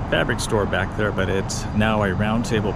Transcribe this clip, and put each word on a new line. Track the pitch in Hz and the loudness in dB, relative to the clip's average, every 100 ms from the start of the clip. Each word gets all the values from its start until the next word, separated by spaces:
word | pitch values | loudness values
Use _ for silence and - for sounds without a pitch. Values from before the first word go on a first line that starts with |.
| - | -2
fabric | 160 82 113 | 0 0 -2
store | - 110 95 | 0 0 0
back | 95 92 - | 0 -2 0
there, | 104 | 0
but | - 92 | 0 0
it's | 95 98 - - | 0 -2 -4 -2
now | 107 107 110 | 0 2 2
a | 101 | 2
Round | 90 107 113 | 0 0 0
Table | 117 110 101 | 0 0 0